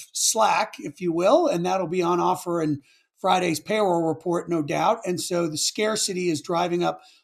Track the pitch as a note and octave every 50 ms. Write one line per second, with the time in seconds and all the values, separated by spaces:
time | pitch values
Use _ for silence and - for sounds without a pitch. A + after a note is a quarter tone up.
0 | - - - - - - - A3 A3 G3 E3+ E3 G#3+ A3 - - - F3 C#3+ -
1 | F#3 F3 D#3+ E3+ F3 G3 C4+ E4 F4 C#4+ - E3+ E3+ F3+ F#3 F#3+ F#3 E3 F3 F#3
2 | F3 E3+ F3+ F3 E3+ F3+ F3+ F3+ - F3+ E3+ E3+ D#3+ D#3 D3+ C#3+ - _ _ _
3 | _ _ _ _ - F#3+ F#3 F#3 F3+ F3 D#3+ D3+ - - G#3+ A3 G#3+ F#3+ F3 E3+
4 | E3 D#3+ D#3 D#3+ - F3 E3+ F3 E3 E3 E3+ E3 D3 C#3 E3 D3+ D#3+ F#3 A3+ A3+
5 | - F#3 F3+ D#3 - - F3+ F3 E3+ D#3+ D3+ D3 - - - - G#3+ A3 A3 G#3
6 | - - F#3+ F3+ F3+ F3 D#3+ C#3 - - F3+ E3+ F3+ F3 E3+ F3 E3+ E3 E3 -
7 | - - - _